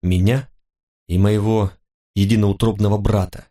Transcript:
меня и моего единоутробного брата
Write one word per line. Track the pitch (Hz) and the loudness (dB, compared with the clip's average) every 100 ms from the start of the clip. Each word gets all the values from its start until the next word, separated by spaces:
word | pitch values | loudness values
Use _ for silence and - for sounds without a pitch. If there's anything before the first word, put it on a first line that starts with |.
меня | 90 90 92 131 135 _ _ _ _ _ _ | 0 2 2 0 -6 _ _ _ _ _ _
и | 87 | 0
моего | 101 107 104 110 101 - _ _ _ | 2 0 0 0 -2 -6 _ _ _
единоутробного | - 98 110 104 98 113 98 104 104 | -2 0 2 0 0 -2 0 -2 0
брата | 98 104 87 - - | 0 -2 -2 -10 -20